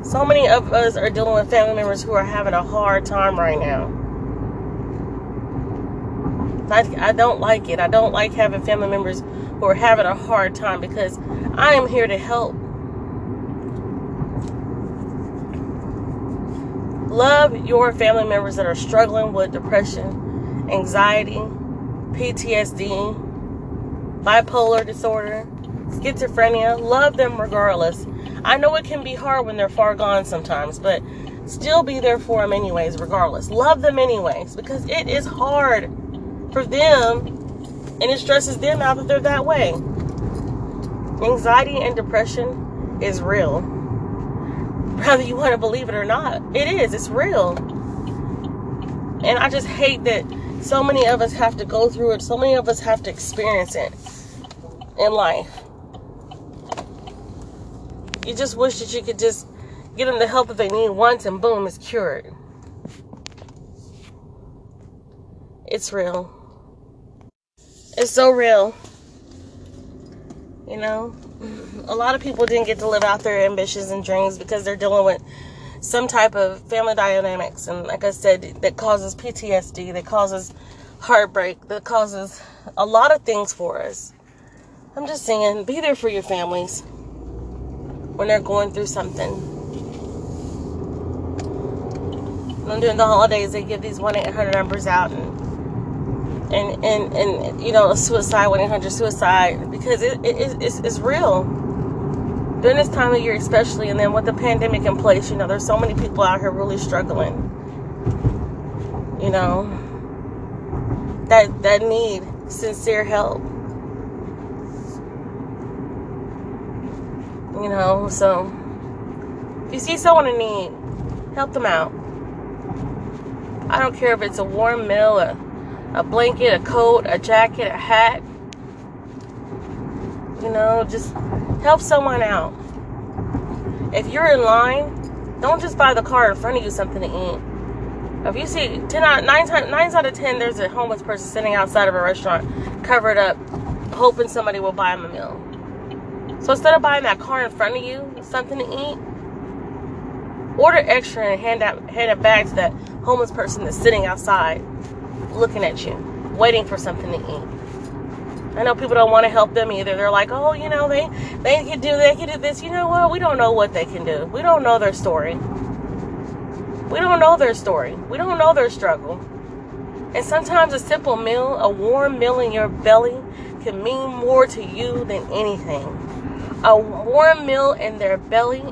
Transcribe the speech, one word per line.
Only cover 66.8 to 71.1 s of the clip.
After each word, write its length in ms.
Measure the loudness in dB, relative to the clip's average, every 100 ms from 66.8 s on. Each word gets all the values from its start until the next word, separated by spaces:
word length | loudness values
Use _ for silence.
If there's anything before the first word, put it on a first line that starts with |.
| -20 -20 -20 -20 -20 _ _ _ _ -20 -12 -2
It's 140 | 0
so 180 | 6 6
real. 460 | 6 6 6 4 -2 -20 -20 -20 -20 -20 -20 -20 -20 -20 -20 -20 -20 -20 -20 -20 -20 -20 -20 -14
You 100 | -6
know, 380 | -4 -4 -6